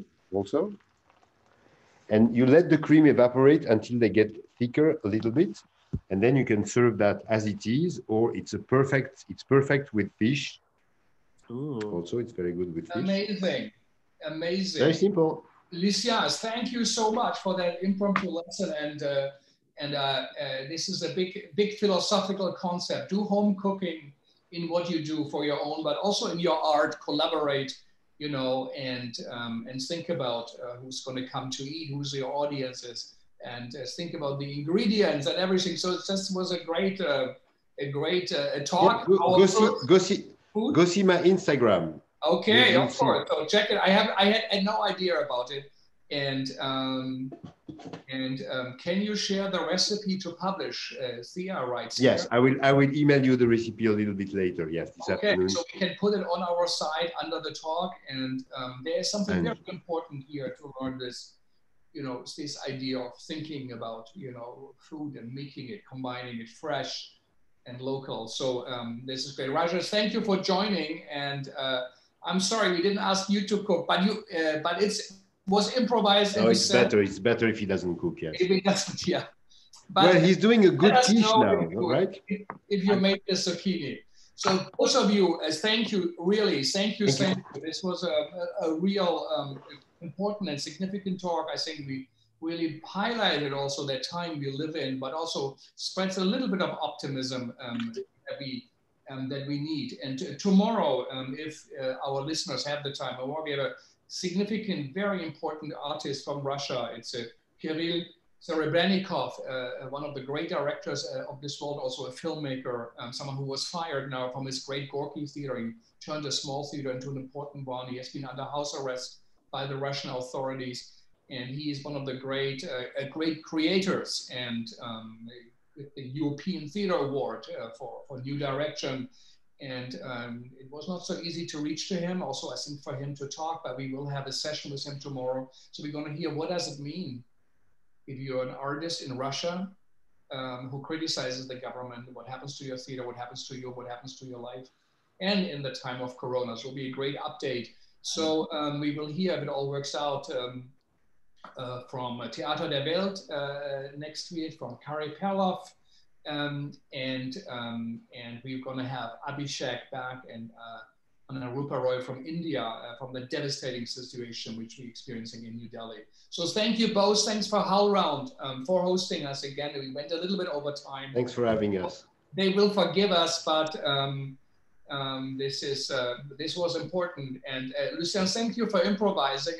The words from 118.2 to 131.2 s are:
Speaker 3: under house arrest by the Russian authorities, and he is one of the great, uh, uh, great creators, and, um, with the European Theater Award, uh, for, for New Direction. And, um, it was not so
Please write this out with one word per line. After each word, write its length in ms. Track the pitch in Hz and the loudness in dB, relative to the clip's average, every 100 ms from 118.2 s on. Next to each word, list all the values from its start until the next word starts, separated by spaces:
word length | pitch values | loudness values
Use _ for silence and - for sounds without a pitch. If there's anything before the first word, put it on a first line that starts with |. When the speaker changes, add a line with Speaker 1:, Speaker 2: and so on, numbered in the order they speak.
Speaker 3:
under 200 | 135 139 | -10 -10
house 300 | 131 147 147 | -8 -6 -6
arrest 440 | 156 135 127 - - _ _ _ | -6 -6 -6 -8 -16 _ _ _
by 140 | 135 139 | -8 -6
the 100 | 135 | -4
Russian 340 | 139 139 143 | -4 -4 -6
authorities, 800 | 127 123 143 131 131 131 123 - - _ _ - | -6 -6 -6 -6 -6 -8 -10 -14 -20 _ _ -14
and 180 | 131 131 | -10 -8
he 220 | 143 151 | -6 -6
is 140 | 139 | -6
one 120 | 147 143 | -6 -6
of 100 | 135 | -6
the 80 | |
great, 500 | 131 135 135 135 135 | -6 -6 -4 -4 -4
uh, 360 | - 127 123 139 | -8 -8 -8 -8
uh, 80 | 135 | -6
great 320 | 156 160 156 | -4 -4 -4
creators, 840 | - 160 160 190 190 127 - - - | -4 0 2 4 2 0 -2 -8 -8
and, 320 | 127 123 117 113 - | -8 -6 -6 -6 -10
um, 460 | 120 113 110 110 113 123 117 _ _ 151 | -12 -12 -12 -16 -18 -18 -20 _ _ -18
with 180 | 139 | -16
the 80 | 143 | -14
European 640 | 127 143 147 143 190 160 147 | -8 -4 -4 -4 -6 -6 -6
Theater 260 | 208 196 | -4 0
Award, 520 | 165 139 135 117 110 - 127 | 0 0 -2 -4 -6 -10 -10
uh, 80 | 113 - | -10 -12
for, 240 | 123 113 - | -14 -14 -14
for 120 | 131 | -12
New 160 | 131 143 | -8 -4
Direction. 680 | 139 135 151 151 139 131 127 _ - _ _ - | -4 -2 -4 -4 -6 -6 -8 _ -20 _ _ -16
And, 400 | 139 127 127 - | -12 -10 -10 -12
um, 480 | 131 120 120 120 127 - | -10 -10 -10 -12 -14 -18
it 120 | 131 | -18
was 180 | 147 151 | -14 -10
not 160 | 175 | -8
so 160 | - 156 | -6 -8